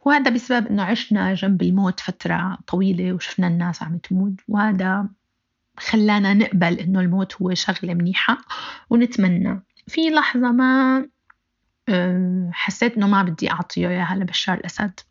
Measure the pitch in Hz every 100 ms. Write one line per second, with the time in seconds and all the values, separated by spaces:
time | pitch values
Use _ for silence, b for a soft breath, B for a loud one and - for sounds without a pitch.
0 | - 285 262 240 - 247 208 202 185 233
1 | - 208 190 190 190 190 180 185 190 180
2 | - 180 175 170 180 180 - 180 190 175
3 | 185 185 - - 180 170 175 170 165 170
4 | - 185 196 190 - 208 214 190 185 190
5 | 196 - _ _ _ _ _ - - 220
6 | 208 208 196 202 220 190 170 175 165 190
7 | 180 185 190 - 185 175 - 185 180 175
8 | 175 190 - 220 - B B B B 233
9 | 240 240 190 175 185 196 - _ - -
10 | 320 311 294 254 247 240 254 262 262 262
11 | 262 _ _ _ _ _ _ _ - 185
12 | 180 180 185 185 180 175 - - 240 233
13 | 202 202 185 160 - 170 180 - 175 180
14 | 170 190 180 170 - 180 175 - 208 -
15 | -